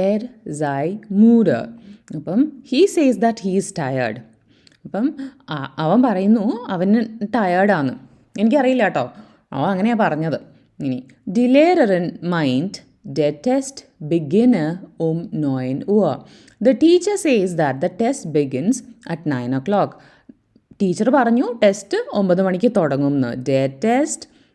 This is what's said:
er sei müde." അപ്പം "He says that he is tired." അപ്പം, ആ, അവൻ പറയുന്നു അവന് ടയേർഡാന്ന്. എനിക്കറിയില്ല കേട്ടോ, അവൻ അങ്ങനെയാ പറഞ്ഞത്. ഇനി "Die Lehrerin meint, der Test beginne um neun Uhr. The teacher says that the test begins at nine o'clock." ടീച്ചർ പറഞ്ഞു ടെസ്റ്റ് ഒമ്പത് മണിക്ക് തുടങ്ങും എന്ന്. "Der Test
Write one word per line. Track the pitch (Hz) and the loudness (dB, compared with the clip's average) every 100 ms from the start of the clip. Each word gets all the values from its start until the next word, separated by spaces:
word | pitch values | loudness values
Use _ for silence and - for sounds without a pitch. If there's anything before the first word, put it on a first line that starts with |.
er | 190 208 247 - - | -2 -2 -4 -14 -12
sei | 147 147 139 156 208 - | -6 -4 -4 -4 -6 0
müde." | 196 226 233 180 117 - - - - - 156 | 4 6 6 4 0 -4 -14 -20 -20 -14 -10
അപ്പം | 151 196 311 - - 247 | -4 0 0 -4 -4 2
"He | |
says | 381 - 277 202 | 2 4 2 2
that | 226 226 190 | 0 0 -2
he | 190 | -2
is | |
tired." | 190 - 135 131 120 110 - _ _ _ _ _ 147 | -2 -4 -4 -2 -2 -6 -14 _ _ _ _ _ -10
അപ്പം, | 190 262 285 - - - | -4 -4 -4 -12 -16 -10
ആ, | 151 135 - | -8 -8 -4
അവൻ | 156 214 | 2 4
പറയുന്നു | 254 185 196 226 202 427 494 | 2 2 2 2 0 -4 -6
അവന് | 180 190 226 233 - 202 247 | -2 0 0 0 -8 -4 -2
ടയേർഡാന്ന്. | 190 180 202 180 135 - - _ _ 190 | 0 2 2 2 -2 -6 -14 _ _ -2
എനിക്കറിയില്ല | 220 294 254 254 | 0 2 2 2
കേട്ടോ, | 196 151 123 - - _ _ | 0 0 -6 -10 -20 _ _
അവൻ | 135 160 | -4 -2
അങ്ങനെയാ | 185 214 226 | 0 0 0
പറഞ്ഞത്. | 185 151 160 131 - _ _ - | 0 0 -2 -6 -8 _ _ -10
ഇനി | 147 127 - _ - | -6 -6 -10 _ -6
"Die | 185 247 | 0 4
Lehrerin | 269 330 359 233 180 175 | 6 6 4 2 2 -2
meint, | - 170 175 143 127 180 - - _ - 143 | -6 -4 0 0 0 -2 -8 -20 _ -8 -2
der | 147 151 247 | -2 -2 -2
Test | 269 269 - - - 151 | -2 -4 -12 -20 -14 -4
beginne | 170 147 190 247 208 151 180 - - | -4 0 2 4 2 0 -6 -12 -6
um | 165 165 170 156 | -4 -4 -6 -4
neun | 147 131 127 139 - | -2 -2 -4 -6 0
Uhr. | 208 175 123 - - - - | 0 2 -2 -10 -20 -20 -2
The | 214 | 0
teacher | 269 320 349 349 403 330 | 4 4 4 2 -2 0
says | 233 185 | 2 0
that | 170 147 131 | 0 -2 -2
the | 175 | -4
test | 180 226 269 170 | -2 -4 -4 -2
begins | 151 143 135 175 262 - - - | -2 0 -2 -2 -2 -6 -18 -10
at | 165 | -8
nine | 156 127 120 135 | -4 -4 -2 -4
o'clock." | 135 202 143 - - _ - - _ _ _ - | 0 0 0 -4 -20 _ -20 -20 _ _ _ -4
ടീച്ചർ | 196 175 214 | -2 0 2
പറഞ്ഞു | 277 233 233 392 339 | 2 4 2 0 0
ടെസ്റ്റ് | 208 202 - 403 508 | 0 0 -4 -6 -4
ഒമ്പത് | 208 190 175 | -2 0 2
മണിക്ക് | 190 180 226 208 | 0 0 0 2
തുടങ്ങും | 156 135 143 143 | 0 0 0 0
എന്ന്. | 120 | -2
"Der | 127 127 135 135 | -4 -2 0 0
Test | 135 220 247 302 - - _ _ | -2 -2 0 -2 -6 -16 _ _